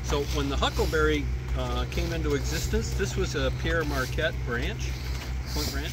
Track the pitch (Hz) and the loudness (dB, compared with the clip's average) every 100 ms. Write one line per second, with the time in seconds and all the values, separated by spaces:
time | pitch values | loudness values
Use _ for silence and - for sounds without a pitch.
0 | - 147 143 147 277 135 277 - 208 156 | 0 0 0 0 0 2 0 2 2 4
1 | 156 151 135 - - 131 127 123 127 175 | 4 4 0 -2 -2 -2 0 -2 -2 -2
2 | 170 165 151 143 - 160 - 214 220 - | -2 0 0 0 0 -2 0 0 0 0
3 | 196 - 185 151 135 127 160 165 151 135 | 0 0 0 2 0 0 0 2 2 0
4 | 127 - 160 165 - 120 156 226 - - | 0 0 0 0 -2 0 -2 -2 -4 -4
5 | - - - - - - - - 160 | -4 -4 -4 -4 -2 -2 0 -2 -4